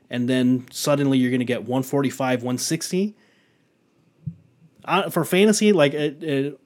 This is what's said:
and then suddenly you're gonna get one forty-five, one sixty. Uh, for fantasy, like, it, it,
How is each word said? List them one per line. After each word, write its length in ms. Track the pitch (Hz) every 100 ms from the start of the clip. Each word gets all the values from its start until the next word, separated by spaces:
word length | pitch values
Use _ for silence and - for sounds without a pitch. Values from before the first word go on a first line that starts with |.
| -
and 200 | 127 123
then 360 | 127 127 127 123
suddenly 480 | - - 143 143 135
you're 140 | 123
gonna 120 | 127
get 200 | 120 120
one 180 | 110 127
forty-five, 600 | 131 143 139 - 131 127
one 140 | 120 127
sixty. 580 | - 160 - 185 208 208 _ _ _ _ _ _ _ _ _ _ - - _ _ _ _
Uh, 260 | - 170 202
for 140 | 175
fantasy, 480 | 156 180 214 208 214
like, 200 | 190 147
it, 300 | 147 151 151
it, 360 | 165 139 143 147